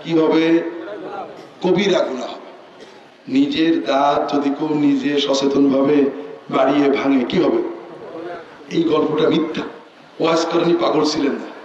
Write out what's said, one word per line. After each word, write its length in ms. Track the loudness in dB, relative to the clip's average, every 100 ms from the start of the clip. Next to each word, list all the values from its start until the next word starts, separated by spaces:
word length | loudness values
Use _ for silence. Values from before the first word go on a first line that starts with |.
কি 160 | 0 2
হবে? 540 | 4 4 4 2 0 -10 -12 -12 -12 -12 -12 -16 -20 -6
কবিরা 360 | 0 0 2 0
গুনাহ 240 | 0 -4
হবে। 200 | -8 -12 -16 -20 -20 -20 -20 -20 -20 -20 -4
নিজের 580 | 0 2 2 2 2 0
দাঁত 500 | 2 2 2 0 0
যদি 140 | 0
কেউ 200 | -2 -2
নিজে 500 | 2 2 2 2 0
সচেতনভাবে 920 | 0 0 2 4 4 4 4 4 2 0 -12 -16 -6
বাড়িয়ে 420 | 0 2 4 2
ভাঙে, 340 | 2 2 2 2
কি 140 | 2
হবে? 340 | 2 2 -2 -8 -14 -16 -14 -12 -12 -12 -16 -20 -6
এই 120 | -2
গল্পটা 460 | 0 2 0 0 2
মিথ্যা। 340 | 2 -2 -6 -8 -12 -20 -20 -20 -4
ওয়াজ 260 | 0 0 0
করেনি, 300 | 0 2 0
পাগল 240 | 0 0 0
ছিলেন 260 | 0 -2
না। 220 | -4 -8 -16